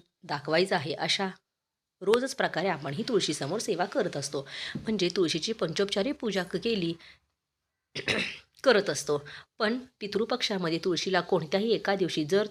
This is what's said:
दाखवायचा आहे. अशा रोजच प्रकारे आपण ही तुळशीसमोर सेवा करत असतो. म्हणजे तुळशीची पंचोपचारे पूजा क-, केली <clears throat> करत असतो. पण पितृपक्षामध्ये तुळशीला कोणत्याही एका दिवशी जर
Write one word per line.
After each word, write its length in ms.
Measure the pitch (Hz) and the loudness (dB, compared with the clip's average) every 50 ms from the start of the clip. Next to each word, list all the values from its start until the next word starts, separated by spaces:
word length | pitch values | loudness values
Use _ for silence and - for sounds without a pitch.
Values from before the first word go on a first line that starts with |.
| - _ _ _ - | -8 _ _ _ -8
दाखवायचा 520 | 160 151 143 - 156 156 170 190 190 202 | -6 -6 -4 0 2 4 4 4 4 2
आहे. 160 | 165 135 165 - | 0 0 -2 -4
अशा 320 | - 160 160 - - 196 185 185 - _ _ _ _ _ _ _ _ _ _ _ - | -2 0 0 0 0 0 -2 -4 -8 _ _ _ _ _ _ _ _ _ _ _ -2
रोजच 320 | 180 196 226 247 262 262 - | 4 4 4 4 4 0 0
प्रकारे 340 | - 196 - - 160 180 190 | 0 0 0 0 0 0 0
आपण 260 | 165 139 151 143 143 | -2 -2 -4 -4 -4
ही 80 | 180 233 - | -4 0 2
तुळशीसमोर 500 | 233 180 - - 147 - 147 139 185 226 | 2 2 2 2 0 -2 -2 -2 -2 -2
सेवा 240 | - 233 180 170 190 | -2 -2 0 0 -2
करत 300 | 214 - 277 180 160 - | 0 0 0 0 0 -2
असतो. 300 | 143 135 - - 139 135 - - - - - - | -4 -6 -4 -4 -6 -6 -8 -10 -10 -10 -8 -8
म्हणजे 320 | - - 226 220 190 175 175 175 | -6 -4 -2 0 0 0 0 2
तुळशीची 360 | 202 175 156 - 156 - 220 226 | 2 2 2 0 -2 -2 -4 -2
पंचोपचारे 580 | - 185 165 147 202 202 196 - 202 196 277 294 | -2 -2 -2 0 0 0 0 0 0 0 0 -2
पूजा 280 | - 254 214 185 190 175 | -4 -4 -2 -2 -2 -2
क-, 120 | 175 - 170 | -2 -4 -4
केली 340 | 175 233 226 196 170 165 165 - - - - _ _ _ _ _ _ _ _ _ _ _ _ _ _ _ - | -2 -2 0 0 -2 -2 -4 -6 -12 -20 -20 _ _ _ _ _ _ _ _ _ _ _ _ _ _ _ -12
<clears throat> 720 | - - - - 208 - - - - - _ _ - - | -6 -4 -2 -2 -2 -2 -6 -8 -12 -18 _ _ 0 4
करत 260 | 269 220 196 196 170 | 4 6 6 4 2
असतो. 280 | 143 - - 151 147 143 147 - - - - _ _ - | -2 -2 -2 -2 -2 -2 -2 -8 -18 -20 -20 _ _ -2
पण 200 | 220 214 240 254 254 - _ - | 0 0 0 -2 -6 -12 _ -10
पितृपक्षामध्ये 760 | 208 196 - 196 226 - 254 247 - - 208 185 175 160 165 160 - | -6 -2 -2 0 0 0 0 0 0 -2 0 0 0 0 0 0 0
तुळशीला 360 | 185 165 151 - 196 185 175 170 | 0 0 0 0 2 2 2 2
कोणत्याही 480 | - 196 165 165 151 190 190 214 233 | 2 2 2 2 2 0 2 2 2
एका 220 | 202 147 - 196 202 | 2 2 2 0 2
दिवशी 280 | 190 180 156 - 160 151 | 2 2 0 0 0 0
जर 200 | 147 190 202 214 208 | 2 4 2 2 2